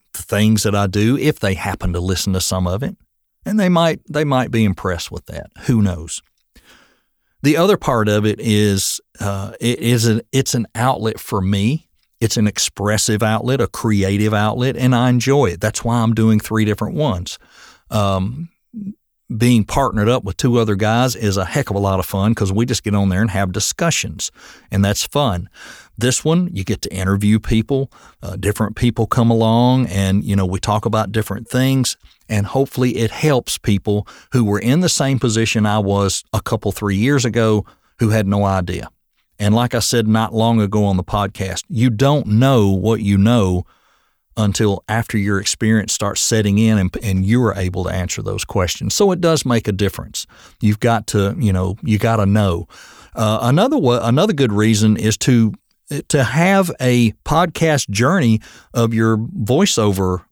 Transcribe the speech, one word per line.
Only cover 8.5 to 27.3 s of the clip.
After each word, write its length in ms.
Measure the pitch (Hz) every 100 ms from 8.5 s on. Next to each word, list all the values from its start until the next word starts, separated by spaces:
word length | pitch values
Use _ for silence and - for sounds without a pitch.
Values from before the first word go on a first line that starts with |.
| 104 104 98 - - _ -
uh, 340 | 101 98 98 -
it 180 | 117 120
is 280 | 117 120 110
an, 140 | 107 -
it's 240 | 135 - 123
an 100 | 110
outlet 460 | - 123 - 110 -
for 220 | - 104
me. 480 | 92 101 107 156 _ _ _ -
It's 180 | 113 120
an 100 | 104
expressive 720 | - - - 101 104 - 107
outlet, 400 | 110 110 123 135
a 60 | 107
creative 640 | - 117 104 95 101 107
outlet, 440 | 107 107 107 127 120
and 180 | 127 123
I 140 | 127
enjoy 420 | 123 131 143 110
it. 100 | 85
That's 220 | 107 -
why 180 | 117 120
I'm 140 | 113 113
doing 240 | 110 107
three 260 | - 110 107
different 300 | 104 107 160
ones. 420 | 151 90 - - _ - - - -
Um, 580 | 110 101 95 95 135 170 _ _ 233 196 - _ _ - 113
being 260 | 120 120
partnered 460 | 104 143 131 110 104
up 140 | 123
with 140 | 98 -
two 200 | 135 120
other 160 | 107
guys 420 | 98 107 117 127 -
is 220 | 107 98
a 80 | 90
heck 240 | 147 131
of 60 | 101
a 40 |
lot 200 | 98 95
of 60 | -
fun 260 | 98 104
'cause 180 | 117 98
we 140 | 101 120
just 160 | 113
get 140 | 107 101
on 140 | 98
there 120 | 92
and 80 | 110
have 220 | 95 98
discussions, 800 | 95 - - 170 - - - - - - - -
and 120 | 95
that's 200 | 98 104
fun. 440 | - 143 135 87 90 - - - - -
This 300 | 123 - 156
one, 240 | 170 175
you 120 | 101
get 180 | 95 104
to 100 | -
interview 460 | 92 95 98 104